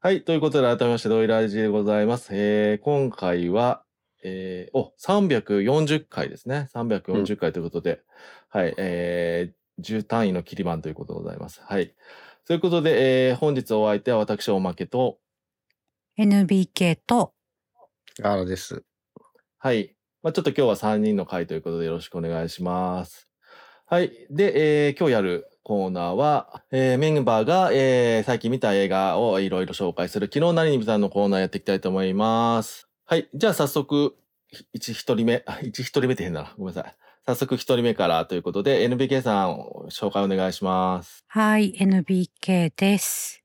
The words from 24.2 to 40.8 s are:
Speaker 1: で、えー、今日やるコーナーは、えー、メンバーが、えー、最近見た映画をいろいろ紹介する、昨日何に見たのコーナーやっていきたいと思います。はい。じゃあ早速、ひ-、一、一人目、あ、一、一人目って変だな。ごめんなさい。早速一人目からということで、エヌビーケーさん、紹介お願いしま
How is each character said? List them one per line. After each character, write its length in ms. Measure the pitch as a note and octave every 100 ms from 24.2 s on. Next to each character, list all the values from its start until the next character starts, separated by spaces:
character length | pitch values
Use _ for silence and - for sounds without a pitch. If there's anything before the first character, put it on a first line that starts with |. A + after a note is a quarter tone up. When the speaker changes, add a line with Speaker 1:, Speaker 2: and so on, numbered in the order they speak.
| -
Speaker 1:
で、 560 | C#3+ G3 C#3+ D3+ D3+ D3
え 40 |
ー、 60 | C#3
今 120 | E3
日 40 |
や 60 | A#2
る 260 | F#2+ F2 - _ -
コ 200 | G#2 F#2+
ー 20 |
ナ 220 | F2+ F2
ー 40 | F#2+
は、 460 | D3 D3 - - _
え 240 | C3 C3
ー、 40 | B2+
メ 120 | D#3
ン 140 | D3+
バ 180 | B2+ A2+
ー 20 |
が、 260 | A2 F3+ F#3
え 480 | C3 C3+ B2+ A#2+ A2+
ー、 20 |
最 140 | G#2+ A#2+
近 140 | A#2
見 80 | B2+
た 120 | A2+
映 140 | G2 G2
画 300 | F#2+ F#2+ F2
を 220 | A#2 F#2+
い 80 | G2
ろ 160 | F#2
い 20 | F#2
ろ 60 |
紹 200 | - F#2+
介 160 | - F2+
す 120 | G#2
る、 100 | G2
昨 60 | C#3
日 140 | E3
何 180 | E3 D#3+
に 80 | C#3
見 80 | G#2+
た 100 | G#2+
の 120 | G2+
コ 160 | G2+
ー 20 | G2+
ナ 120 | G2
ー 20 |
や 60 | F#2
っ 20 |
て 100 | G2+
い 20 |
き 40 |
た 100 | -
い 60 | F#2+
と 80 | F#2+
思 160 | F#2+
い 100 | F#2+
ま 480 | F#2+ A2 A2+ A#2 A#2
す。 260 | G#2+ - - _
は 120 | _ E3
い。 120 | -
じ 100 | C#3+
ゃ 60 | A3
あ 20 |
早 140 | F3+ D3
速、 480 | D#3+ C3+ D3 C#3+ - _ _ _
ひ-、 180 | - -
一、 180 | - -
一 200 | A2+ -
人 140 | A2+ A#2
目、 160 | A#2+
あ、 140 | - -
一、 180 | B2+ -
一 60 | B2
人 160 | -
目 120 | B2+
っ 20 | B2+
て 60 |
変 100 | F2+
だ 120 | D#2+
な。 100 | D2 -
ご 100 | F#2+
め 60 |
ん 20 |
な 80 | E2+
さ 40 | -
い。 60 | - _ _ -
早 80 |
速 220 | B2 C3+ B2+
一 60 |
人 200 | - B2+
目 120 | A#2+
か 120 | G#2+ F2+
ら 200 | E2 E2
と 100 | F2+
い 20 |
う 40 |
こ 80 | F2
と 100 | F2+
で、 220 | G2+ B2+
エ 40 | A#2
ヌ 60 |
ビ 120 | B2 C3
ー 20 |
ケ 100 | C3+
ー 40 |
さ 240 | B2+ G#2 F#2
ん、 100 | D#2+ - - -
紹 200 | - G#2
介 120 | G2+
お 60 | G2
願 200 | F#2+ F#2
い 40 |
し 100 | F2+
ま 400 | G2 F#2